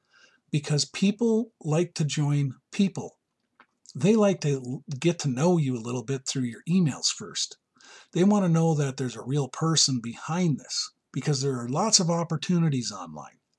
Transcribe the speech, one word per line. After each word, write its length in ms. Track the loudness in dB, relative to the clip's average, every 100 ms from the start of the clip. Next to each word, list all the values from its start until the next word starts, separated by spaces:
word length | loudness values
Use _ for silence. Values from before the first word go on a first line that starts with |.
| _ _ _ _ _
because 360 | -4 0 -2 -2
people 680 | 0 0 2 2 2 0 -6
like 320 | -2 0 0
to 120 | -2 -2
join 480 | 0 2 2 0 -4 _
people. 460 | 0 0 0 -10 -14 _ _ _ _ _ _ -16
They 220 | 0 4 6
like 240 | 4 2
to 220 | 0 -2
l-, 200 | -4 -10 -8 -2
get 200 | 0 0
to 80 | -2
know 300 | 2 2 4
you 180 | 2 -2
a 80 |
little 200 | -4 -6
bit 220 | -6 -6 -4
through 180 | -4
your 180 | -4 -6 0
emails 420 | 2 2 0 -4
first. 500 | -4 -8 -6 -8 -10 _ _ -20 -20 -6
They 120 | 2
wanna 240 | 4 4 4
know 260 | 4 4
that 220 | 2 -2 -4
there's 200 | -6 -6
a 60 |
real 260 | -4 -2 -2
person 520 | -2 0 2 2 0
behind 580 | -6 -10 -6 0 0 0
this, 340 | -4 -8 -8 _ _
because 300 | -6 -2 0
there 160 | -2 -4
are 80 | -4
lots 320 | -2 2 2
of 80 | 2
opportunities 840 | 0 -2 -4 0 2 2 0 -4
online. 480 | -8 -12 -14 -16 _ _